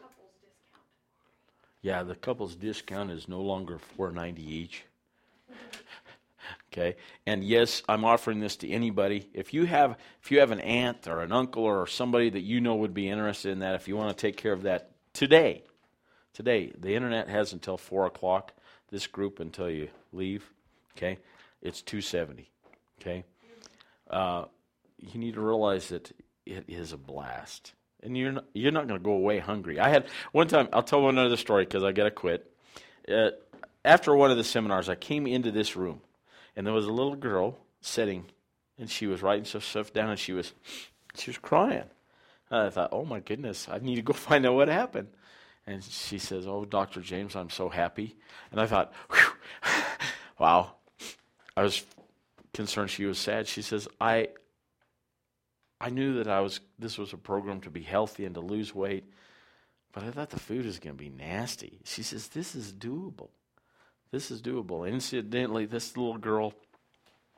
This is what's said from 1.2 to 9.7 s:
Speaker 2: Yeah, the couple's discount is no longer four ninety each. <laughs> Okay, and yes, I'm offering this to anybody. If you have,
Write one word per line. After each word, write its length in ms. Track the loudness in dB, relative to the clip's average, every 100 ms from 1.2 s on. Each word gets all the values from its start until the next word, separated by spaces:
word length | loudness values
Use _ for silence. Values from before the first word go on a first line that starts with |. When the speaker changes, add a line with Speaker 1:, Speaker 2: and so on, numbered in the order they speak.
| _ _ _ _ _ _ -4
Speaker 2:
Yeah, 160 | -4
the 140 | -4 -8
couple's 400 | -6 -6 -6 -8
discount 540 | -8 -8 -8 -8 -6
is 160 | -8 -10
no 100 | -6
longer 380 | -4 -4 -6 -12
four 320 | -12 -8 -6
ninety 320 | -6 -8 -10
each. 400 | -10 -10 -10 -14 -20 _ _ _ _ _ _
<laughs> 60 | -20 -18 -20 -20 -20 -20 -20 _ _ -18 -18 -12
Okay, 240 | -4 -2 -4 -12 -10 -2
and 180 | -2
yes, 380 | 4 6 6 2 0
I'm 160 | 2 6
offering 340 | 4 4 -2
this 160 | -4 -6
to 120 | -4
anybody. 580 | -2 0 0 0 0 -6
If 180 | -10 -6
you 120 | 0
have, 320 | 2